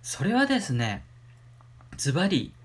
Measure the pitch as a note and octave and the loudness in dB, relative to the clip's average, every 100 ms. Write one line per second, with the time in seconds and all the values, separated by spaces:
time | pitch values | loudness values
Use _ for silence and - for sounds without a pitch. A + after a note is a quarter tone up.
0 | - - D#3+ A#3+ C4+ C4 - A#2+ A#2 G2 | -10 -4 0 2 4 2 0 -2 0 -4
1 | - - - - - - - - - - | -10 -20 -20 -20 -20 -20 -20 -20 -20 -6
2 | C#3 C#3+ G3 F3+ - - | -2 0 2 0 -2 -12